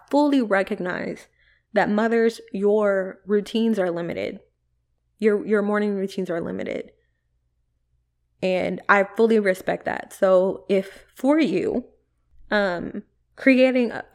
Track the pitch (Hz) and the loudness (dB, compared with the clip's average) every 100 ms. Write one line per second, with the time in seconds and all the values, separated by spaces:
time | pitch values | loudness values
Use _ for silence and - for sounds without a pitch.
0 | _ 285 294 277 214 196 196 196 180 175 | _ 2 2 2 2 0 -2 -4 -6 -6
1 | - - - _ _ _ _ 208 180 208 | -8 -10 -16 _ _ _ _ -2 0 0
2 | 226 226 226 226 - 196 202 214 208 196 | 0 2 0 -2 -10 -2 0 2 2 0
3 | 185 - 185 208 202 226 226 208 180 170 | -4 -10 -2 -2 0 -2 0 0 -2 -4
4 | 170 92 101 - - _ _ _ _ _ | -6 -6 -8 -10 -18 _ _ _ _ _
5 | _ _ 214 208 - 214 202 208 208 196 | _ _ 0 0 0 0 0 0 -2 -2
6 | 196 - 185 170 175 185 - - - _ | -4 -6 -6 -6 -6 -6 -6 -8 -10 _
7 | _ _ _ _ _ _ _ _ _ _ | _ _ _ _ _ _ _ _ _ _
8 | _ _ _ _ 185 185 175 180 - 202 | _ _ _ _ -4 -2 -2 -4 2 2
9 | 196 - 226 226 202 185 - 175 - - | 2 2 2 4 2 -2 -4 -6 -6 -8
10 | - - 190 185 190 - - 196 190 - | -10 0 4 4 4 -2 -2 -2 -2 -12
11 | _ - 262 311 220 175 - 247 - _ | _ -4 0 2 2 0 -2 -4 -8 _
12 | _ _ _ - - 214 196 175 170 202 | _ _ _ -20 -4 -2 0 -2 -8 -12
13 | - _ _ - 269 254 262 254 233 - | -16 _ _ 0 2 4 4 2 -2 -4
14 | - | -6